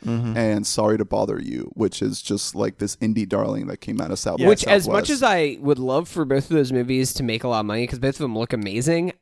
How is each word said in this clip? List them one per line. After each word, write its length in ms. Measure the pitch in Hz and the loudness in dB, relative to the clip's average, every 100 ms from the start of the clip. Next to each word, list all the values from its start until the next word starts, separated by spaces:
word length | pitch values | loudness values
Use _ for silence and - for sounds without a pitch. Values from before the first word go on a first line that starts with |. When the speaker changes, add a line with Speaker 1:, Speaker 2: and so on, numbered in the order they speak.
Speaker 1:
Mm-hmm. 320 | 113 117 120 113 | -4 -2 -2 0
Speaker 2:
and 300 | 110 104 104 | 0 0 -2
Sorry 300 | - 107 107 | 0 2 2
to 80 | |
Bother 360 | 101 104 104 104 | 0 -2 -2 -2
You, 300 | - 60 - | -6 -8 -8
which 260 | - 104 - | -2 -2 0
is 220 | - - | -4 -4
just, 320 | - 101 - | -4 -4 -4
like, 240 | 95 107 - | -4 -4 -2
this 180 | 104 - | -6 -2
indie 320 | - - 98 | 0 0 0
darling 380 | - 107 104 92 | -2 -2 -4 -6
that 120 | 90 | -10
came 220 | - 107 | -6 -6
out 100 | 85 | -4
of 80 | 95 | -4
South 200 | - 90 | -4 4
Speaker 1:
Yeah. 80 | 170 | 6
Speaker 3:
Which, 160 | 214 | 6
Speaker 2:
by 80 | - | 6
Speaker 3:
as 160 | 202 165 | 4 4
much 200 | 202 262 | 0 2
Speaker 2:
Southwest. 20 | |
Speaker 3:
as 120 | 277 | 2
I 360 | 247 185 151 - | 4 4 2 0
would 180 | 143 131 | 0 0
love 280 | 127 135 170 | 2 0 -2
for 160 | 170 | -4
both 200 | 139 135 - | 0 0 2
of 60 | 160 | 2
those 160 | 127 | 2
movies 400 | 127 123 131 127 | 0 0 0 0
to 80 | - | 0
make 220 | 123 113 | -2 -2
a 40 | 127 | 0
lot 120 | 113 | -2
of 60 | 104 | 0
money, 200 | 110 123 | -2 -2
'cause 120 | 127 | -2
both 160 | 135 | -2
of 40 | 139 | -2
them 180 | 139 110 | -4 -4
look 140 | 117 | -2
amazing 600 | 120 101 107 135 165 180 - | -4 -4 -2 0 2 0 -6